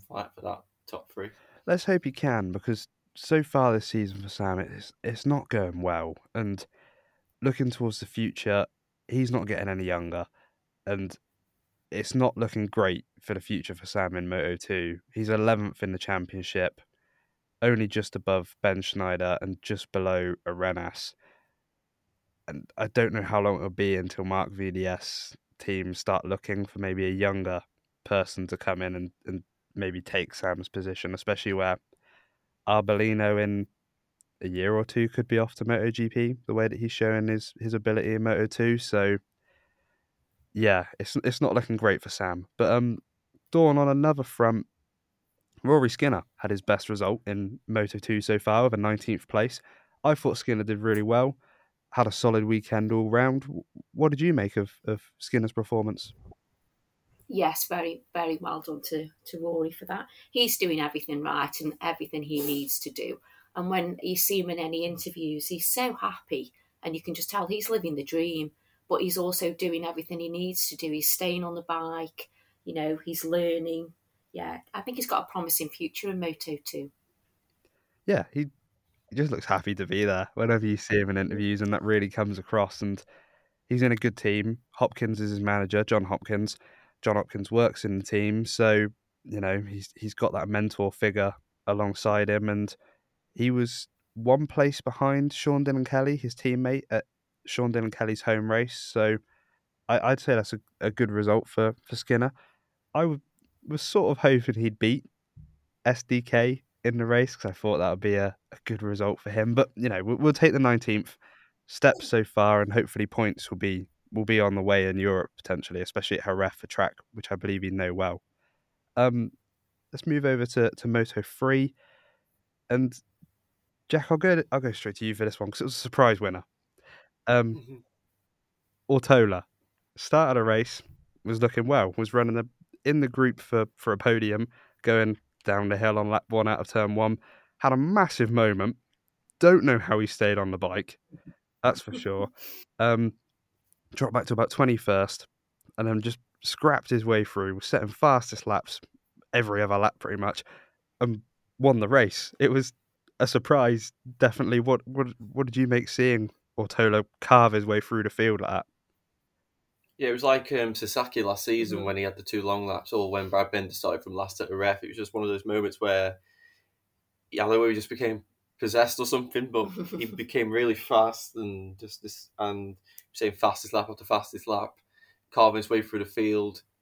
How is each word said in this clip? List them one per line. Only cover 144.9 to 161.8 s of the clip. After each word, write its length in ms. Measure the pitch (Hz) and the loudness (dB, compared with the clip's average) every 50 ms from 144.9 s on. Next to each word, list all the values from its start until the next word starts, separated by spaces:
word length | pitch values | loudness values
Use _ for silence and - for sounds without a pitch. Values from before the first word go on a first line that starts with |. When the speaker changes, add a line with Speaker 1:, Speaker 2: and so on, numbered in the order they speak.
| 98 98 98 - - - - _ _ _ _ _ _ _ _ _ _ - | 2 2 2 0 -4 -10 -16 _ _ _ _ _ _ _ _ _ _ -4
Speaker 2:
and 80 | 113 | -2
then 160 | 113 110 110 | 0 0 0
just 160 | 104 120 120 - _ _ _ _ | -2 -4 -6 -8 _ _ _ _
scrapped 480 | - - - - 165 156 143 - - - | -10 -8 -4 2 4 4 4 2 2 0
his 140 | 123 117 107 | 0 0 2
way 180 | 113 110 107 | 4 4 4
through, 320 | 104 - - 98 95 95 95 | 2 0 -2 -4 -4 -2 -4
was 120 | 98 - | -6 -4
setting 200 | - - - 104 107 | -2 -2 -2 -2 -4
fastest 600 | - - 156 147 135 123 - - 110 - - 110 | -2 2 4 4 4 4 2 -2 -8 -8 -4 -2
laps 320 | 104 - - - - - - - _ _ _ _ _ _ _ _ | -2 -2 -2 -6 -10 -16 -16 -20 _ _ _ _ _ _ _ _
every 300 | - 120 113 107 104 101 | 0 0 0 2 0 0
other 160 | 104 98 101 98 | 2 2 2 2
lap 160 | 104 - - - | 2 0 0 -4
pretty 200 | - - 101 101 | -8 -8 -6 -4
much, 220 | 101 101 - - - - - - - _ _ _ _ _ _ - | -4 -4 -4 -6 -10 -16 -20 -20 -20 _ _ _ _ _ _ -2
and 220 | 123 120 110 107 - _ _ _ _ _ _ - | -2 -2 -2 -4 -8 _ _ _ _ _ _ 4
won 180 | 131 139 127 113 | 4 6 6 4
the 80 | 107 101 | 4 4
race. 460 | 135 135 113 95 - - - - - - | 6 6 4 4 2 -4 -10 -10 -2 2
It 100 | 127 110 | 2 4
was 220 | 127 135 127 - - _ _ _ _ _ _ _ _ - | 4 2 0 -2 -8 _ _ _ _ _ _ _ _ -2
a 80 | 127 - | 0 2
surprise, 640 | - 120 123 - 151 139 123 120 120 113 107 - - _ - 123 123 - | 2 0 2 4 4 4 6 4 2 0 -2 -8 -16 _ -20 -20 0 2
definitely. 400 | 131 117 - - 135 92 123 120 | 4 4 4 2 0 2 2 2
What, 220 | 117 131 127 117 - 127 | 4 4 2 2 0 -2
what, 180 | 131 139 131 123 - - | -4 -4 -4 -4 -6 -12
what 280 | 110 101 - 135 135 | -18 -8 -4 -4 -4
did 100 | 127 110 | 0 0
you 120 | 131 131 123 | 2 2 4
make 200 | 123 123 113 - | 4 2 2 0
seeing 420 | - - 127 127 120 110 110 101 - _ _ _ _ - | 0 2 4 4 4 2 0 -4 -6 _ _ _ _ -6
Ortola 460 | 107 - - - 113 107 104 107 104 - _ _ | -6 -2 2 4 4 6 4 4 2 -2 _ _
carve 320 | - - 127 123 117 113 | 4 8 8 8 10 8
his 120 | 107 104 104 | 6 2 0
way 160 | 107 104 107 | 0 0 0
through 220 | - - 117 110 | 0 -2 -2 -2
the 80 | 104 104 | -2 -2
field 300 | - - 113 113 107 98 | 0 2 2 2 2 0
like 100 | 98 - | -2 -4
that? 160 | 95 92 - - _ _ _ _ _ _ _ _ _ _ _ _ _ _ _ _ _ _ _ _ _ _ _ _ _ | -4 -4 -6 -8 _ _ _ _ _ _ _ _ _ _ _ _ _ _ _ _ _ _ _ _ _ _ _ _ _
Speaker 1:
Yeah, 120 | - 135 123 | -4 -2 -2
it 40 | |
was 120 | 123 123 135 | 0 2 2
like, 260 | 135 135 - - - | 4 2 2 2 -2
um, 220 | 143 123 117 113 110 | -2 0 0 -2 -2
Sasaki 480 | - 113 104 - 127 123 - - 120 | -6 -6 -4 -2 -2 -4 -2 -2 -2
last 220 | 104 101 101 - - | 0 0 -2 -2 0
season 340 | 117 113 117 113 104 104 | 0 0 0 0 -2 -4
Speaker 3:
Mm-hmm. 60 | 92 | -4